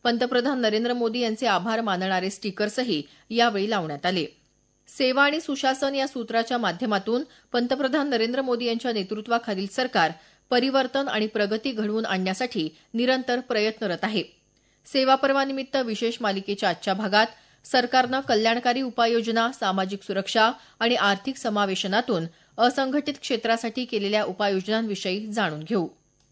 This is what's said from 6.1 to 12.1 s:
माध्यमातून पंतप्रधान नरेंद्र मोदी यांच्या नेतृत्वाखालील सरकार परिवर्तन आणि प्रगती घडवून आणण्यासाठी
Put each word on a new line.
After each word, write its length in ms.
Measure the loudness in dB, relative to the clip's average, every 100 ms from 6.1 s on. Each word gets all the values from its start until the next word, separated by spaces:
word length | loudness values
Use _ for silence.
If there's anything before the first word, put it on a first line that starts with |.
| -4 -2 -2 0 0
माध्यमातून 640 | -2 -2 -2 -2 0 -2 -4 -14 _
पंतप्रधान 560 | -2 0 0 0 0 0
नरेंद्र 340 | 0 0 0
मोदी 220 | -2 0
यांच्या 280 | 0 -2 -2
नेतृत्वाखालील 760 | -2 -2 -6 0 -2 0 -4 -4
सरकार 440 | -4 0 2 2 0 -18 _ _
परिवर्तन 580 | 2 2 2 0 -2 -2
आणि 180 | -2 -2
प्रगती 440 | 0 0 -2 -4
घडवून 360 | -4 -2 -2
आणण्यासाठी 640 | -2